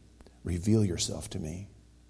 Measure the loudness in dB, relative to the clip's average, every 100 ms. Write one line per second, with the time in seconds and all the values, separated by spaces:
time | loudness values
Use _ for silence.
0 | -20 -20 -20 -10 -4 -2 4 4 4 2
1 | -2 -4 -6 -6 -6 -6 -10 -18 -20 -20
2 | -20